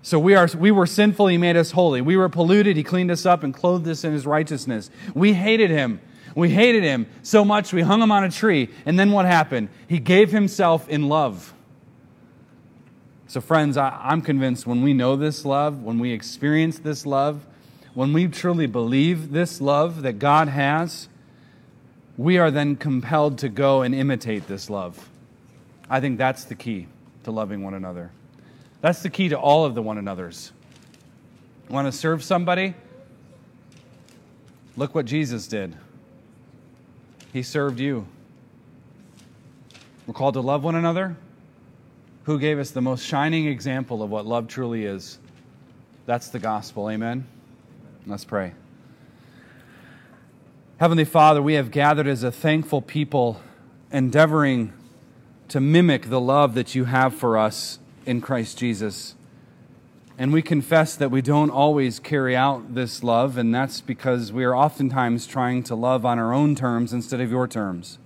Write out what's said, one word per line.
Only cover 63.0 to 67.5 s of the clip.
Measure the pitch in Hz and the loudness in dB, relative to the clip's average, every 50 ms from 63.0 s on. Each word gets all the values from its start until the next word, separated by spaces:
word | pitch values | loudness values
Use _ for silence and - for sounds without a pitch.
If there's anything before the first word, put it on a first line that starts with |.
love, | 120 120 117 117 127 139 123 127 | -2 0 2 2 0 0 -2 -2
and | 117 113 117 | -2 0 0
that's | 123 135 127 - - | -2 -2 -4 -8 -12
because | - - 120 - - 131 123 123 117 101 | -10 -10 -10 -6 -4 -2 -2 -2 -4 -6
we | 104 127 127 | -6 -4 -2
are | 123 127 | 0 2
oftentimes | 127 143 151 - - 139 131 131 135 123 117 120 117 117 | 2 2 0 0 -2 -4 -2 0 -2 0 0 -2 -4 -6
trying | - - 135 123 123 123 127 120 | -6 -4 -4 -2 -2 -2 -4 -4
to | - 120 | -6 -6
love | 113 117 127 127 123 110 | -4 0 0 0 0 0
on | 123 120 117 | -2 -2 0
our | 113 113 | -2 0
own | 123 139 151 151 143 | 0 2 2 0 0
terms | 123 131 123 117 117 120 113 | 0 -2 -2 -2 -2 -2 -4
instead | 120 123 110 - 135 123 | -4 -8 -6 -6 -6 -4
of | 127 113 | -4 -2
your | 120 127 127 | -2 -2 -2
terms. | 120 | -4